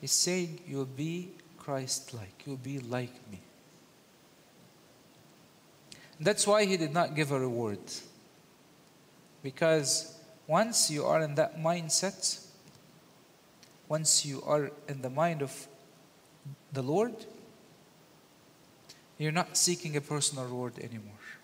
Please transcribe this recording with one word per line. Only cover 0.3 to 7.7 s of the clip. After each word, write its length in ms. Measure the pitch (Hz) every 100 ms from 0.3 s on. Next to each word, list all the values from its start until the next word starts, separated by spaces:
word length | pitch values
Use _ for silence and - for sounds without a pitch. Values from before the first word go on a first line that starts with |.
| 185 175 160 160
you'll 180 | 139 131
be 440 | 131 156 175 180 - - -
Christ-like, 840 | - 135 131 - - 117 98 - -
you'll 120 | 135
be 220 | 123 139
like 340 | 120 123 123 - -
me. 80 | 98 - - - - - - - - - - - - - - - - - - - - - - - - - - - -
That's 280 | 156 214 -
why 180 | 208 202
he 120 | 185
did 160 | 156
not 220 | 156 160 151
give 160 | 151
a 80 | 139
reward. 400 | 131 117 113